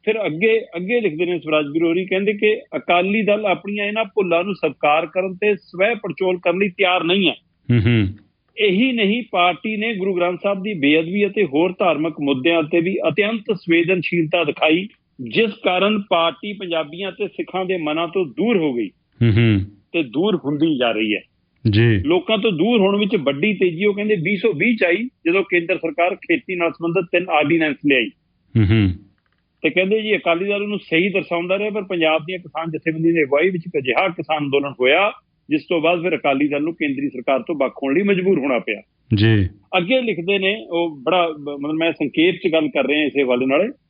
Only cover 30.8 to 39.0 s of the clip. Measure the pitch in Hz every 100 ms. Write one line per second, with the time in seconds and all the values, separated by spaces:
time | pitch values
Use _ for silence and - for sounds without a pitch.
30.8 | - 165 196 190 156 170 175 196 214 208
31.8 | 196 185 160 160 156 185 180 156 165 156
32.8 | - 160 165 165 139 143 180 180 175 156
33.8 | 131 120 190 175 160 156 143 139 139 131
34.8 | 127 156 202 - _ _ - 147 - 170
35.8 | 156 175 175 - 147 135 147 143 156 165
36.8 | 151 135 139 123 123 135 117 156 131 -
37.8 | 139 143 202 196 185 175 135 120 - 101
38.8 | - _